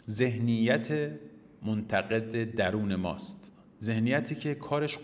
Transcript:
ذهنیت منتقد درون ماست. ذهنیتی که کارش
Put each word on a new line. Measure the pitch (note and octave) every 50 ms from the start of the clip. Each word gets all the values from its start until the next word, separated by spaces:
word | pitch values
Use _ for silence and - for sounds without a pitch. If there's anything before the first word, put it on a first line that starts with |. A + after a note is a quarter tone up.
| - -
ذهنیت | G#2+ A2 B2+ B2+ A#2+ A#2 A#2 A#2+ A#2 A2+ A2+ A#2 C3+ - - - D3+ D3+ D3 D3 D3+ - - - - - - - - - -
منتقد | G#2+ G#2+ G#2 G#2 - G#2+ G2 F#2+ - A2+ A2+ A2+ A2+ A2 A#2 A2+ A2+ A2+
درون | A2 G2 F2+ G2+ A2 G#2+ G2+ F#2+
ماست. | F#2 F2+ F2 D#2+ - - - - - - - - - - - - -
ذهنیتی | G2+ A2 A2+ A2+ A2+ B2 C3 D3+ - - D3
که | - - D3+ C#3+
کارش | C#3+ - - D3 D3 D3+ D3 - -